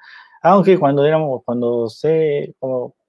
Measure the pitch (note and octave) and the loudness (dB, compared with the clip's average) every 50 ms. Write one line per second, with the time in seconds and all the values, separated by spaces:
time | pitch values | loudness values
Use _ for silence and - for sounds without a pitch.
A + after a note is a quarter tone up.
0 | - - - - - _ _ _ - E3 F#3+ G3+ E3 F3+ F#3 F3 D3+ C#3 C#3 C#3+ | -16 -20 -20 -20 -20 _ _ _ 2 2 4 4 4 4 2 4 2 2 2 2
1 | C#3 D3+ D#3 D#3 D#3 C#3+ C3 A#2 - - A#2+ B2 A#2+ A#2+ A#2+ A#2+ A#2 A2+ - - | 2 2 2 0 -2 -4 -6 -6 -6 -6 -4 -4 -2 -2 -2 -2 -4 -6 -8 -6
2 | - D3+ D#3+ D#3+ D#3+ D3+ C#3+ C#3+ C#3+ D3+ - _ - C3 C3 B2+ B2 C#3 - _ | -2 -2 0 0 0 -2 -2 -4 -6 -8 -12 _ -8 -8 -6 -8 -8 -10 -14 _
3 | _ | _